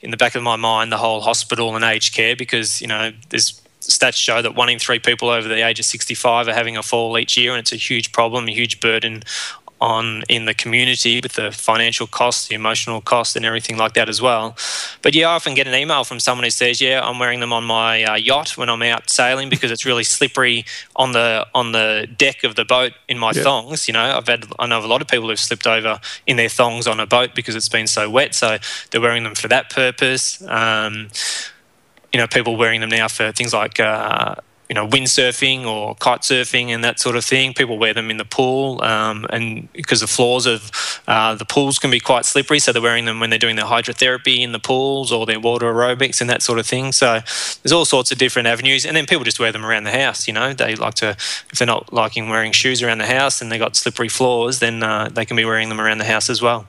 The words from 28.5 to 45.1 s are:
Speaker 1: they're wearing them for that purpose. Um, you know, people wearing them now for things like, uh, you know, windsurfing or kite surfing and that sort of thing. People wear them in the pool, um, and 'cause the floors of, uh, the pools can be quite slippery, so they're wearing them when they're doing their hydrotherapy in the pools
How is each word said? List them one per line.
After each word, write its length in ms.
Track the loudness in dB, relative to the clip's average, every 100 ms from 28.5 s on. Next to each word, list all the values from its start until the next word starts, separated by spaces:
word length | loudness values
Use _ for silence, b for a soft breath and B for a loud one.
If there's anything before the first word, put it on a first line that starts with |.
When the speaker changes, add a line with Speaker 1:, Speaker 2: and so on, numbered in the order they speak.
| 0 B B B
Speaker 1:
they're 100 | 0
wearing 220 | 2 0
them 100 | -2
for 140 | -6 0
that 220 | 0 0
purpose. 720 | 0 0 2 0 0 -2 -6 -4
Um, 640 | 0 0 0 -2 -6 -10 B B B B B _ _ _ _ _
you 60 | 0
know, 80 | 2
people 300 | 2 2 2
wearing 240 | 2 2
them 100 | 0
now 160 | 0 0
for 240 | 0 -2
things 220 | -2 -2
like, 240 | 0 -2 0
uh, 560 | 0 0 0 0 -2 -6 -14 _ _
you 60 |
know, 120 | -4 0
windsurfing 800 | 0 2 2 2 2 0 0
or 300 | -2 -4 -6
kite 260 | -2 0 0
surfing 460 | 2 0 0 -2 -2
and 140 | -2
that 140 | -2 0
sort 160 | 0 0
of 80 |
thing. 300 | 0 2 0
People 240 | 0 -2 2
wear 160 | 0
them 160 | 0 -4
in 60 | -6
the 80 |
pool, 580 | -6 0 2 2 0 -2
um, 440 | -2 0 0 -4 -6
and 380 | -4 -4 -8 -12 -12 0
'cause 140 | 0
the 60 | 2
floors 360 | 2 2 4 2
of, 260 | 0 -4 B B B 0
uh, 280 | 2 2 0
the 80 |
pools 340 | 0 0 2 0
can 100 | 0
be 100 | 0
quite 240 | 2 2
slippery, 340 | 4 0 2 2
so 140 | 4
they're 100 | 2
wearing 220 | 2 2
them 160 | 0 -2
when 100 | 0
they're 80 | 2
doing 160 | 0
their 100 | 0
hydrotherapy 760 | 0 0 0 0 2 2 2 2
in 100 | 0
the 60 | -4
pools 540 | 0 0 2 -2 -2